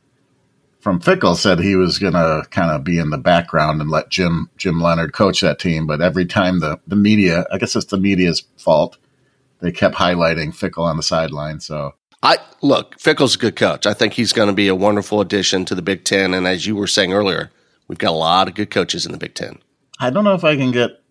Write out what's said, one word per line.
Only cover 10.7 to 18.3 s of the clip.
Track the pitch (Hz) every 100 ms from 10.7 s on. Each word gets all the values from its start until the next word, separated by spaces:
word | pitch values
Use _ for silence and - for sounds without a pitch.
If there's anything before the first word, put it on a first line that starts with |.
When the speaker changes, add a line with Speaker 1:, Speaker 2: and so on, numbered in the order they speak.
| -
Speaker 1:
on | 85 78
the |
sideline. | - 82 80 76 76 73
So | - 76 69 _ _ -
Speaker 2:
I, | 139 202 - -
look, | 143 117 - -
Fickell's | 160 151 131
a | -
good | 113 -
coach. | 101 71 101
I |
think | 104 110
he's | - 104
gonna | - 104
be | 98 101
a |
wonderful | 92 104 104 - 104
addition | 92 101 92 95 90
to |
the | 90
Big | 87 92
Ten. | - 98 92
And | 92 90
as | 92 92
you | 101
were | 95
saying | - 90
earlier, | 101 101 78 78 _ _ _ -
we've | -
got | 101
a |
lot | 80 80